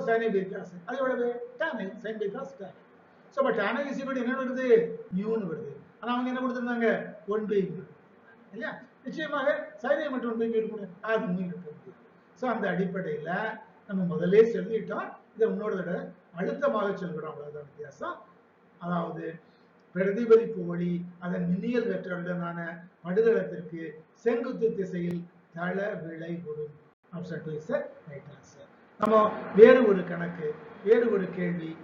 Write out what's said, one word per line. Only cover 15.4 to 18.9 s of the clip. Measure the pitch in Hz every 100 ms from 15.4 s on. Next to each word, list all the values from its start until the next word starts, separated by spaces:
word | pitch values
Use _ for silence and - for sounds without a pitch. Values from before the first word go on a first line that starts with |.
| 214
இன்னொரு | 190 208 196
தடவை | 170 - - - _ 170
அழுத்தமாக | 226 - 277 214 202 180
சொல்கிறோம், | 175 151 156
அவ்வளவுதான் | 151 - 147 -
வித்தியாசம். | - 147 - 320 - - - _ _ _ -
அதாவது | 175